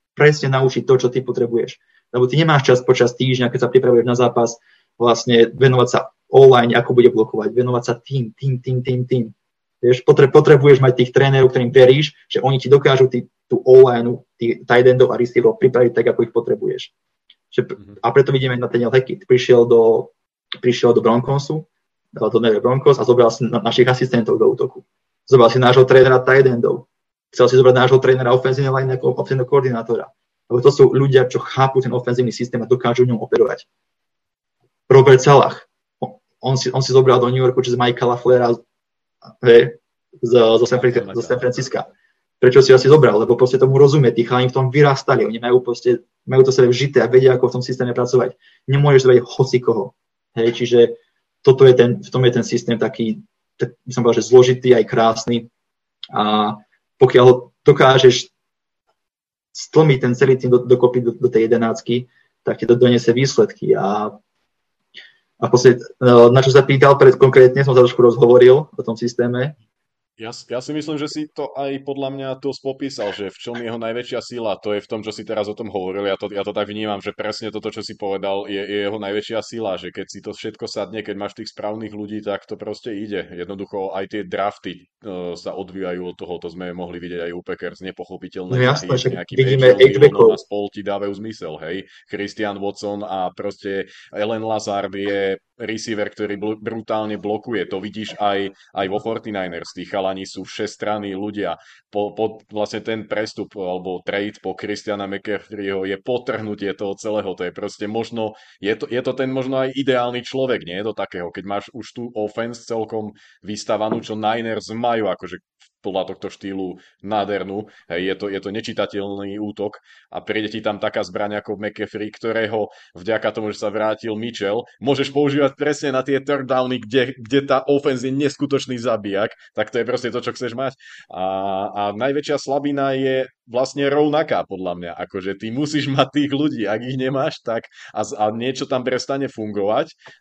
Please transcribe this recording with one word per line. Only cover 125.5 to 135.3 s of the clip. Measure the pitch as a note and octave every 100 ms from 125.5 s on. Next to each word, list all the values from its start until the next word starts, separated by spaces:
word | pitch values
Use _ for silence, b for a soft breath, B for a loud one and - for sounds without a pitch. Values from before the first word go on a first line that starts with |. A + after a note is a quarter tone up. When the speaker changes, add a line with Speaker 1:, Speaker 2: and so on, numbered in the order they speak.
| -
Speaker 2:
presne | D3 D3 D3 C3
na |
tie | C3 C3+
third | C3+ C#3 B2+
downy, | B2+ B2+ B2+
kde, | G#2+ C3 B2 C3+
kde | A2+ C#3 C#3+
tá | C3+
offense | - C#3+ D3 C3
je | C3
neskutočný | C3+ C#3+ - C#3 C#3 C#3 B2
zabijak, | A#2+ A2+ G2+ G2 A2 - b -
tak | G#2+
to | A#2+
je | A#2
proste | B2 A#2+
to, | A#2+
čo | A#2+ A2+
chceš | B2
mať. | A#2 C3+ - b b b -
A, | F#2 F#2+ G2 F#2+ G2+
a | G2+ G#2 G#2
najväčšia | C3 C#3 D3 C#3+
slabina | - C#3+ C#3+ C#3+ C#3 C3+
je | C3+ C3 C3 _ _
vlastne | A#2 C3 C#3+ C#3+
rovnaká | C#3+ D3+ D3 D#3+ G2 E2+
podľa | F#2+ F#2 F2
mňa, | F2 - -
akože | G2 F#2